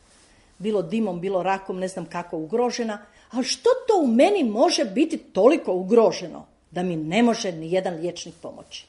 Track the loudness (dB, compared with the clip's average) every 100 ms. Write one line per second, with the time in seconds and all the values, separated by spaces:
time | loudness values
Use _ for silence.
0 | _ _ _ _ _ -8 -2 -2 -2 -2
1 | -2 -4 -2 -2 0 -2 -4 -6 -6 -6
2 | -8 -8 -8 -8 -4 -2 0 -2 -6 -8
3 | -14 _ _ -6 -4 0 2 2 2 4
4 | 4 6 4 4 0 2 2 2 -2 0
5 | 0 -2 -4 4 4 4 2 -4 2 4
6 | 4 2 -8 -14 -20 _ _ -6 -4 -4
7 | -2 2 2 2 -4 -8 -4 -2 -2 -6
8 | -8 -8 -14 -16 -16 -16 -20 -20